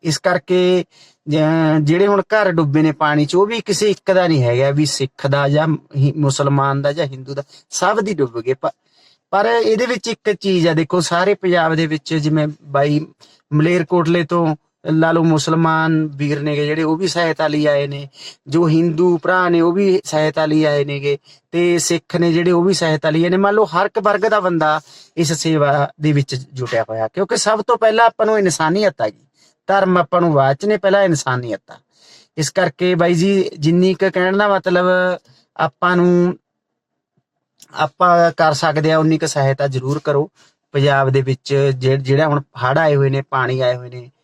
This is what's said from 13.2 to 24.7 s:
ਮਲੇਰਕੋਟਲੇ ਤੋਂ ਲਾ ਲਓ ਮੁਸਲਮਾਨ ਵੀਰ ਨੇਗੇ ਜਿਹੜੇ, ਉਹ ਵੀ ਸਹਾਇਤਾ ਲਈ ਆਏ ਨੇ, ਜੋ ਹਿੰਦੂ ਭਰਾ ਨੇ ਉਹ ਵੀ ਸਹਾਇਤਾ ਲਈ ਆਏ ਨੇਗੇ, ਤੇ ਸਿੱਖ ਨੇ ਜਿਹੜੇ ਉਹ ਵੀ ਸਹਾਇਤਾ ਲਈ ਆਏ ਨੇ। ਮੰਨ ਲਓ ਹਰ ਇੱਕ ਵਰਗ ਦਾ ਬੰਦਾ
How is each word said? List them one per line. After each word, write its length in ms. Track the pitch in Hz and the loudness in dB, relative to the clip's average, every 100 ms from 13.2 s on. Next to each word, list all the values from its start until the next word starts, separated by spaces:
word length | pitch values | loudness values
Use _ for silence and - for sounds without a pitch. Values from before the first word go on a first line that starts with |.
| _ _ _ | _ _ _
ਮਲੇਰਕੋਟਲੇ 680 | 151 160 180 160 180 165 175 | 0 2 0 0 0 2 0
ਤੋਂ 320 | 156 175 160 151 _ _ - | 0 -2 -2 -4 _ _ -4
ਲਾ 200 | 160 165 | 0 2
ਲਓ 120 | 165 | 2
ਮੁਸਲਮਾਨ 840 | 165 156 139 165 165 160 160 160 156 | 2 0 0 0 0 0 0 -2 -4
ਵੀਰ 340 | 139 147 147 | -6 -4 -4
ਨੇਗੇ 240 | 151 147 147 | -4 -4 -2
ਜਿਹੜੇ, 180 | 156 | -2
ਉਹ 140 | 156 160 | -2 -2
ਵੀ 100 | 190 | -2
ਸਹਾਇਤਾ 400 | 170 170 156 156 | -2 -2 -2 -2
ਲਈ 180 | 151 151 | 0 0
ਆਏ 220 | 143 143 | 0 -2
ਨੇ, 220 | 143 139 _ - - - | -8 -14 _ -20 -20 -4
ਜੋ 200 | 156 170 | 0 2
ਹਿੰਦੂ 500 | 160 170 156 180 170 | 2 0 2 0 2
ਭਰਾ 320 | 170 185 180 | 0 0 2
ਨੇ 120 | 170 | 2
ਉਹ 120 | 165 | 2
ਵੀ 280 | 175 196 185 | 2 0 0
ਸਹਾਇਤਾ 420 | - 156 156 156 156 | 0 -2 0 0 0
ਲਈ 180 | 156 | 2
ਆਏ 220 | 156 147 143 | 2 0 -2
ਨੇਗੇ, 320 | 143 143 143 _ - _ | -4 -4 -4 _ -20 _
ਤੇ 280 | 170 175 175 | -2 0 0
ਸਿੱਖ 360 | - 170 _ 170 | -2 -4 _ 0
ਨੇ 180 | 170 | 2
ਜਿਹੜੇ 180 | 165 170 | 2 2
ਉਹ 120 | 170 | 2
ਵੀ 100 | 180 | 2
ਸਹਾਇਤਾ 360 | 175 165 156 160 | 0 0 0 0
ਲਈ 140 | 156 | 0
ਆਏ 60 | 175 | 0
ਨੇ। 80 | 185 | 2
ਮੰਨ 180 | 202 208 | 2 2
ਲਓ 100 | 202 | 0
ਹਰ 200 | 165 196 | 0 0
ਇੱਕ 140 | 220 | 0
ਵਰਗ 220 | 202 202 | 0 0
ਦਾ 180 | 208 208 | 2 0
ਬੰਦਾ 420 | 185 170 156 | 0 0 0